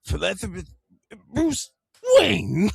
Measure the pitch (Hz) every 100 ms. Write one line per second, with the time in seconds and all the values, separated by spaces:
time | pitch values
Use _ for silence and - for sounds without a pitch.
0 | - - 170 196 214 180 - - _ _
1 | _ 220 _ 254 330 285 - _ _ _
2 | 480 523 302 190 104 135 202